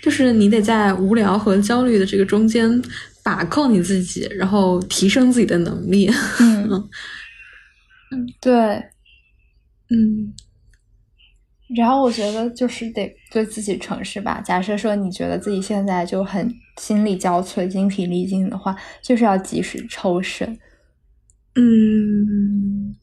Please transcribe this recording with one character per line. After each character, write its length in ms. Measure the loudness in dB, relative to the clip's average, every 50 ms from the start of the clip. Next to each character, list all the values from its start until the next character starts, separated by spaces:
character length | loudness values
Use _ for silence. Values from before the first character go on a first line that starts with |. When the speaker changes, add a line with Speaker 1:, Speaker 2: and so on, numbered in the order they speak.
Speaker 1:
就 80 | 0 0
是 220 | 2 2 2 4
你 160 | 4 6 4 6
得 120 | 4 4
在 320 | 2 2 2 2 2 2 2
无 200 | 2 2 2 2
聊 240 | 2 2 2 0 0
和 180 | 2 2 2 2
焦 260 | 2 2 2 2 2
虑 140 | 2 2 2
的 60 | 2
这 140 | 2 2 0
个 60 | 0
中 240 | 2 2 2 2 4
间 340 | 4 2 2 2 2 0 -2 -4 -12 -16 -16 -18 _ _
把 220 | _ -6 -4 -2 -4
控 280 | -2 0 0 2 4
你 80 | 4 2
自 200 | 2 2 0 -2
己， 260 | -2 -4 -6 -8 -8 -8 -6
然 120 | -4 -2 0
后 320 | 2 2 4 4 2 0 -2
提 240 | -4 -2 2 2 2
升 220 | 4 4 4 4
自 80 | 4 4
己 80 | 2
的 100 | 2 2 0
能 320 | 0 -2 -4 -6 -2 2
力。 200 | 4 4 4 4 2 0 -2 -4 2 4
Speaker 2:
嗯。 280 | 4 6 6 2 0 -2
Speaker 1:
<laughs> 1400 | -2 -4 -4 -8 -16 -18 -16 -16 -16 -18 -18 -20 -20 -20 -20 -20 -20 -20 _ _ _ _ _ _ _ _ _ _
嗯。 160 | -8 -8 -8 -8 -10 _
Speaker 2:
对。 140 | 0 2 2 4 2 0 0 -4 -8 -14 _ _ _ _ _ _ _ _ _ _ _ _ _ _ _ _ _ _ _ _
Speaker 1:
嗯。 440 | 0 2 2 2 0 -2 -6 -8 -12 -16 _ _ _ _ _ _ _ _ _ _ _ _ _ _ _ _ _ _ _ _ _ _ _ _ _ _ -2
Speaker 2:
然 140 | 0 2 2
后 140 | 2 2
我 100 | 2 0
觉 180 | 0 -2 -4 -4
得 180 | -4 -4 -6 -6
就 180 | -4 -4 -4 -4
是 220 | -4 -6 -10 -8
得 200 | -6 -6 -8 -8 -10 _ _ _
对 140 | -4 -4 -4
自 160 | -4 -6 -8
己 160 | -6 -6 -6 -6
诚 260 | -6 -10 -10 -8 -8
实 160 | -10 -10 -8
吧。 220 | -6 -6 -6 -6 -4
假 160 | -4 -2 -2
设 160 | -2 -2 -4
说 180 | -4 -2 -2 -2
你 160 | -2 -4 -4
觉 160 | -6 -6 -6
得 120 | -4 -4 -4
自 120 | -4 -4
己 120 | -4 -4
现 240 | -4 -4 -4 -4 -2
在 180 | -2 -2 -2 -2
就 180 | -4 -4 -4
很 320 | -4 -4 -4 -4 -4 -4 -6 -8 _ _ _ -18
心 240 | -6 -2 0 0
力 140 | 0 0 -2
交 260 | -2 -2 0 0 0
瘁、 240 | -2 -4 -4 -4 -4
精 220 | -4 -2 -2 -2 0
疲 160 | 0 -2 -4
力 220 | -2 -2 -2 -2
尽 240 | -2 -2 -2 -2 -2
的 80 | -4 -6
话， 180 | -6 -6 -8 -8 -12 -20 -20 -20
就 140 | -2 0 2
是 80 | 2 4
要 140 | 2 2 0
及 240 | -2 -4 -6 -4
时 200 | -4 -6 -8 -12 -12 -14
抽 320 | -16 -6 -2 -2 -2 -2
身。 380 | -4 -6 -6 -8 -8 -8 -8 -14 _ _ _ _ _ _ _ _ _ _ _ _ _ _ _ _ _ _ _
Speaker 1:
嗯。 1400 | 4 4 6 6 6 6 6 4 2 2 2 2 2 2 2 2 0 0 0 0 0 -2 -2 -4 -4 -6 -8 -10 _